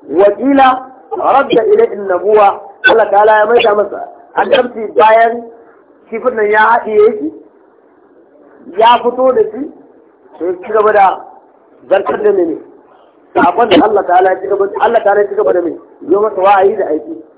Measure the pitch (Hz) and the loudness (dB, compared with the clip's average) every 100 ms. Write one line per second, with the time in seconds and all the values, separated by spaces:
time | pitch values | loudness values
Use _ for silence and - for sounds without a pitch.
0 | - 147 202 202 254 277 262 254 - - | -6 0 0 2 0 2 2 0 -6 -20
1 | - - 156 240 269 - 220 208 226 196 | -14 -6 0 0 2 0 2 2 0 -2
2 | 196 180 180 214 202 - - - - 220 | -6 -4 -2 2 2 0 -12 -4 0 2
3 | 208 196 214 214 214 240 233 208 202 - | 2 2 4 2 2 2 2 0 -2 -6
4 | - - - - - 381 247 220 214 160 | -14 -18 -12 -8 -2 0 0 -6 -6 2
5 | 262 226 226 240 240 - - _ _ _ | 4 4 2 -2 -12 -20 -20 _ _ _
6 | _ 220 247 220 208 214 214 233 214 214 | _ -6 -6 -2 -2 2 2 0 0 2
7 | 214 240 294 - - _ _ _ _ _ | 2 2 -10 -12 -20 _ _ _ _ _
8 | _ _ _ _ _ _ - 190 226 240 | _ _ _ _ _ _ -18 0 2 2
9 | 233 247 262 233 208 233 294 - - _ | 0 -2 0 0 -2 -4 -14 -14 -20 _
10 | _ _ _ - 170 180 202 214 208 208 | _ _ _ -10 -8 -8 -4 0 2 4
11 | 190 - - - _ _ _ _ 123 190 | 2 0 -12 -20 _ _ _ _ -4 -4
12 | - - 208 190 170 147 - - _ _ | -2 -2 0 0 -2 -4 -12 -20 _ _
13 | _ _ _ - 175 180 233 180 214 208 | _ _ _ 0 0 2 2 2 2 0
14 | 180 175 190 185 196 202 196 - 220 233 | 0 2 2 -2 -4 -4 -4 -2 0 0
15 | 208 202 202 202 190 180 170 143 - - | 0 0 0 -2 -2 -2 -4 -8 -16 -20
16 | - 185 214 196 190 202 190 190 170 156 | -4 -2 0 0 0 2 0 -4 -4 -6
17 | - - - | -8 -16 -18